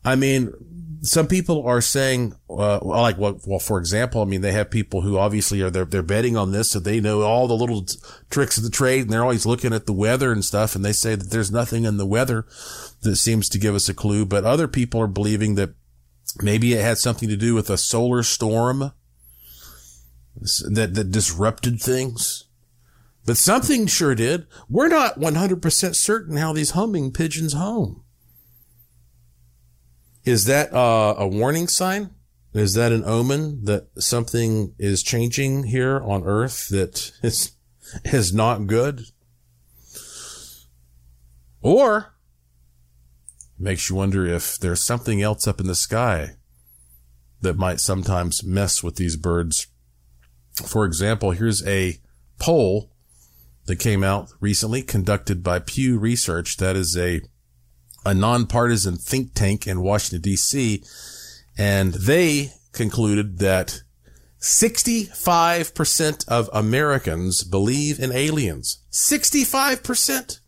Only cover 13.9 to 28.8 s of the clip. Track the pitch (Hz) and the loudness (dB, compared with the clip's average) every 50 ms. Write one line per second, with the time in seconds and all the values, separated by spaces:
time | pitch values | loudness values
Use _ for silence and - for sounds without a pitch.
13.9 | 95 - - 107 101 104 107 95 101 101 98 110 127 156 165 143 - 131 120 120 | -4 -2 0 0 2 2 0 2 0 0 2 2 2 2 0 0 0 -2 -2 0
14.9 | - 117 113 104 92 98 104 107 107 104 107 104 104 98 98 90 - _ _ _ | 0 0 0 0 0 0 0 0 0 2 2 0 2 0 0 -2 -4 _ _ _
15.9 | _ _ _ _ _ _ _ - - - 101 104 104 110 117 120 120 110 101 117 | _ _ _ _ _ _ _ -14 -8 -2 0 0 2 4 4 2 2 4 2 2
16.9 | 113 - - 123 117 - 117 110 107 101 110 117 117 113 104 - 101 92 - - | 2 2 0 -2 -2 -2 -2 -2 -2 0 2 2 2 2 2 0 -2 -2 0 0
17.9 | - 117 120 123 123 123 117 - - - 117 110 107 113 117 123 131 135 139 139 | 0 0 2 2 2 2 0 0 -2 0 0 0 2 2 2 2 0 -2 -4 -6
18.9 | - - _ _ _ _ _ - - _ _ - - - - - - - - - | -8 -14 _ _ _ _ _ -20 -20 _ _ -20 -20 -20 -20 -20 -20 -20 -20 -20
19.9 | - - - - - - - - _ - - 98 - - - - 104 110 110 98 | -20 -20 -20 -20 -20 -20 -20 -20 _ -12 -6 -4 -4 -4 -2 0 0 0 0 0
20.9 | 90 107 104 92 95 110 104 - 80 82 101 110 - - - 127 120 110 - 131 | 0 -2 -2 0 0 0 0 0 0 0 0 0 0 -2 -2 -4 -2 -2 0 0
21.9 | 127 127 131 131 117 113 - - - - - _ _ _ _ _ _ _ _ _ | 0 0 -2 -4 -4 -6 -6 -6 -6 -8 -12 _ _ _ _ _ _ _ _ _
22.9 | _ _ _ _ _ _ _ - 120 113 - - 208 254 254 - 294 247 220 185 | _ _ _ _ _ _ _ -2 2 2 4 4 4 4 4 2 2 2 2 2
23.9 | - - 175 147 135 110 113 120 156 180 165 _ - - - _ 120 196 277 330 | 2 2 2 2 2 2 2 2 0 -2 -4 _ -20 -20 -12 _ 0 2 4 4
24.9 | 339 311 262 220 - - 147 165 151 160 185 196 185 170 165 165 - - - 185 | 4 4 2 2 0 0 -2 0 2 2 2 2 0 0 0 0 0 2 0 0
25.9 | 170 - - - 214 226 196 160 156 147 156 160 156 156 151 147 - 175 208 226 | 0 0 0 2 0 0 -2 -4 -2 -2 0 0 0 0 -2 0 0 0 0 0
26.9 | 202 170 139 131 - - 165 160 156 160 160 156 139 143 175 202 226 233 160 98 | 0 -2 -2 -2 -2 -2 -2 -2 -2 -4 -4 -4 -2 -2 -2 -2 -2 -2 -2 -4
27.9 | - - - _ _ _ _ _ _ _ _ _ _ _ _ _ _ _ | -4 -12 -18 _ _ _ _ _ _ _ _ _ _ _ _ _ _ _